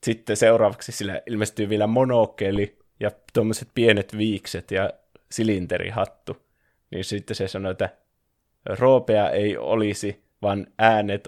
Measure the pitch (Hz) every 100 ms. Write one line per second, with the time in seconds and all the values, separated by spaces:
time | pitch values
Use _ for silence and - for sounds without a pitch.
0 | - 113 - 104 113 113 104 107 - -
1 | 98 82 - 107 107 - 101 107 104 117
2 | 131 120 107 - 98 101 101 _ _ -
3 | 104 - - 123 110 110 - - 117 104
4 | 95 107 110 98 - 87 - 95 98 -
5 | _ _ _ - 110 98 87 90 90 107
6 | 95 _ - - _ _ _ _ _ 90
7 | - 101 - 107 95 95 98 92 95 _
8 | _ _ _ _ _ _ - 98 127 131
9 | 117 107 98 85 104 57 64 110 104 101
10 | 101 - _ - 104 98 - - 113 110
11 | 101 101